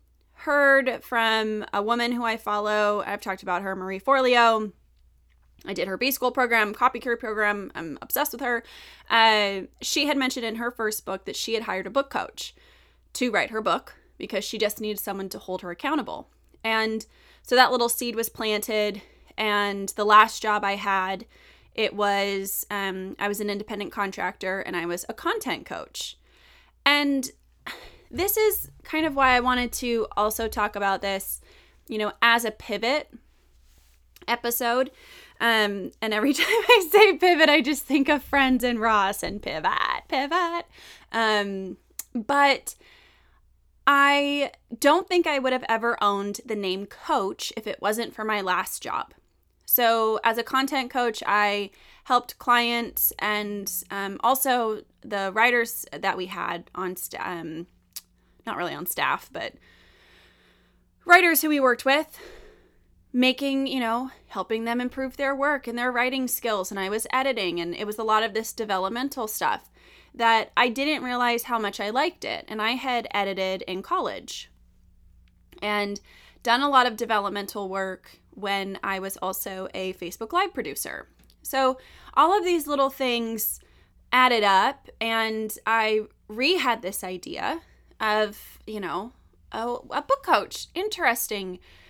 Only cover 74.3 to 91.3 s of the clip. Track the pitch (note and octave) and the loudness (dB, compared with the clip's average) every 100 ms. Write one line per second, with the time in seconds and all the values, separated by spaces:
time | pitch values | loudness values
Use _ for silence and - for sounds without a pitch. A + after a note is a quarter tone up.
74.3 | - - _ _ _ _ _ - - _ | -14 -16 _ _ _ _ _ -20 -20 _
75.3 | _ _ - G#3 G#3 G3+ G3+ - - - | _ _ -10 -4 -2 -2 -6 -14 -20 -20
76.3 | _ A#3 A#3+ C#4+ C4+ B3 G#3+ A#3 G#3+ G3+ | _ 0 2 4 4 4 0 0 0 0
77.3 | G3+ G3 G#3 G3 F#3+ F#3+ F#3 - - _ | -4 -6 -8 -6 -4 -4 -8 -14 -20 _
78.3 | - G3 G3 G3 F#3+ G3 F#3+ G3 - F#3 | -10 -4 -2 -4 -6 -6 -4 -6 -6 -6
79.3 | F#3+ G3+ F#3+ F#3+ - F#3 F#3 F3 - A3+ | -4 -8 -8 -8 -6 -6 -6 -10 -10 -4
80.3 | F4 G4 C#4+ D#3+ C#3+ - - - _ _ | -2 -2 -4 -8 -8 -8 -10 -14 _ _
81.3 | _ - C4+ C4 C4 - - - - D#4 | _ -4 2 2 0 -8 -20 -2 4 6
82.3 | G4+ F4+ F4 C#4+ C#4+ C4+ - C4 A#3+ A3+ | 4 2 0 0 0 0 0 -2 0 -2
83.3 | A3+ - - - _ _ _ _ B3 B3+ | -4 -6 -8 -14 _ _ _ _ 4 6
84.3 | A#3 G3+ F#3+ A#3 C#4+ - - A3+ A3+ A3 | 6 6 4 4 0 -12 -6 -2 0 -2
85.3 | A3 A3 - - A3+ A3 G#3+ G#3+ _ - | -2 -6 -6 -2 0 2 0 -2 _ -12
86.3 | G#3+ C#4 F4+ C4+ A3+ F#3 G3+ F#3 F#3 - | -2 2 2 2 0 -4 -8 -8 -10 -10
87.3 | - - E4 - _ _ - A3 G#3+ G#3 | -6 -4 -6 -10 _ _ -6 0 2 0
88.3 | G#3 - - - G#3+ F3+ E3+ A3+ - _ | -4 -18 -18 -12 -8 -6 -6 -8 -14 _
89.3 | _ _ A3 A#3+ A#3+ - - - C#5 F#4+ | _ _ -6 -6 -6 -6 -6 -2 -2 4
90.3 | - - - - E4+ G#4+ G4 D4 A#3 - | 2 2 -8 -10 -6 -6 0 0 0 -2